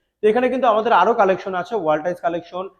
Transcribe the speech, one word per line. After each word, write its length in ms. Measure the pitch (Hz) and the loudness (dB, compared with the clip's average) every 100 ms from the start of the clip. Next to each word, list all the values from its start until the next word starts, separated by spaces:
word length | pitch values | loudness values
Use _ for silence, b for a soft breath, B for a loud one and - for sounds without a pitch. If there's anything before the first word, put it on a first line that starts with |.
| _ _ | _ _
তো 80 | 214 | 0
এখানে 200 | 226 254 | 2 0
কিন্তু 180 | 254 254 | 0 2
আমাদের 240 | 214 226 | 2 2
আরো 220 | 196 185 | 2 4
কালেকশন 400 | 233 196 185 196 | 2 2 0 -2
আছে, 200 | 185 175 226 | -8 -6 -4
ওয়াল 260 | 156 151 | -2 -2
টাইলস 180 | 165 175 | -2 -4
কালেকশন, 480 | 170 170 170 180 190 _ | -4 -6 -10 -12 -12 _